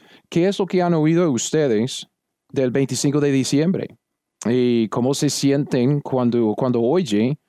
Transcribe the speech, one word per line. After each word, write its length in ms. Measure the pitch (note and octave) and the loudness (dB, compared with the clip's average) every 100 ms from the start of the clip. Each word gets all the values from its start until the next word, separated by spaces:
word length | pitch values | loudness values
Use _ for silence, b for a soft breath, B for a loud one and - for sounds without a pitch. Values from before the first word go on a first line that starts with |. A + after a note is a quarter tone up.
| B B B | B B B
¿qué 180 | E3+ F#3 | 0 0
es 100 | G3 | 0
lo 60 | |
que 160 | F#3 F3+ | -2 0
han 140 | F3 | 0
oído 360 | E3 D#3 E3 F3 | 2 2 2 2
ustedes 800 | A#2+ - D#3 C#3+ G#2+ B2+ - - _ _ _ _ | 0 -2 0 0 0 -2 -6 -14 _ _ _ _
del 200 | C3+ B2+ | -4 -2
veinticinco 500 | C3+ C#3 B2 D3 C#3+ | 0 -2 -2 0 0
de 100 | C#3+ | 0
diciembre? 680 | C3+ B2+ C#3+ D#3+ F#3+ - - _ _ _ - G#2 | 0 0 0 0 0 -4 -12 _ _ _ -8 -2
¿Y 420 | B2+ B2 A#2+ A2 | 0 2 2 0
cómo 240 | - B2+ | -2 -2
se 160 | C#3+ D3 | 0 -2
sienten 720 | - C#3 C#3+ C#3 C3 B2 D3 | 0 0 0 0 0 0 0
cuando, 540 | - C3 A#2+ A#2 A2 G#2 | -2 -2 0 2 0 0
cuando 240 | C3 A#2 | -2 0
oye 560 | A#2 F3 D3 G#2 A#2+ D3+ | 0 0 0 0 0 -2